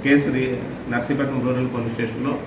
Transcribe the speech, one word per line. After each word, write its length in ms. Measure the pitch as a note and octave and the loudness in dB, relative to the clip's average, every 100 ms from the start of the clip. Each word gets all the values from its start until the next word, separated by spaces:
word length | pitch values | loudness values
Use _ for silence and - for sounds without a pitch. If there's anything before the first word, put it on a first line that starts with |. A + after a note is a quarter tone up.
కేసు 260 | C3+ C#3+ C#3 | 6 4 6
రి-, 260 | B2+ B2+ B2+ - - - | 0 0 -2 -6 -8 -4
నర్సీపట్నం 500 | A#2+ - C3+ C#3 C3 B2 | -2 0 0 0 0 0
రూరల్ 220 | B2+ C3 | 0 0
పోలీస్ 200 | A#2+ A#2 | -2 -4
స్టేషన్లో 440 | A2+ A#2 A2+ C3 D3+ | -2 -4 -2 -4 -4